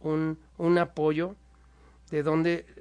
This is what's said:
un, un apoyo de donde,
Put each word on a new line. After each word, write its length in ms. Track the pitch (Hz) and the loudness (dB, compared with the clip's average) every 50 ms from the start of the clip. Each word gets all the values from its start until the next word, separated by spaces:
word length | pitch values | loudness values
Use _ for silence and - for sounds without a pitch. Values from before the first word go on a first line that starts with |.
un, 380 | - 156 156 156 160 156 160 - - - - - | -4 -2 -2 0 0 -2 -4 -6 -10 -16 -10 -4
un 200 | 175 165 175 175 | 0 2 2 2
apoyo 580 | 175 165 - - 151 156 156 156 170 185 202 - - - - - - - - - - - - - - - | 0 0 -2 0 0 0 0 0 -2 -6 -8 -12 -20 -20 -20 -20 -20 -20 -20 -20 -20 -20 -20 -20 -14 -6
de 120 | - 151 | -4 -2
donde, 440 | 143 156 156 165 165 170 170 170 - - - - | 0 2 2 2 2 2 0 0 -4 -10 -18 -20